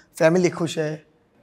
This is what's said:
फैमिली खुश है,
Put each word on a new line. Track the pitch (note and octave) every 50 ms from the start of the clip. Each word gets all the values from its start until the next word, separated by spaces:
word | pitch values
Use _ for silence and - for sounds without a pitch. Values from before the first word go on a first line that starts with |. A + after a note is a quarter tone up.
| _ _ _
फैमिली | - - G#3+ E3+ F#3 F3 E3+
खुश | E3+ - F3 D3+ - E3
है, | D#3 D3+ D#3 D3+ - _ _ _ _ _ _ _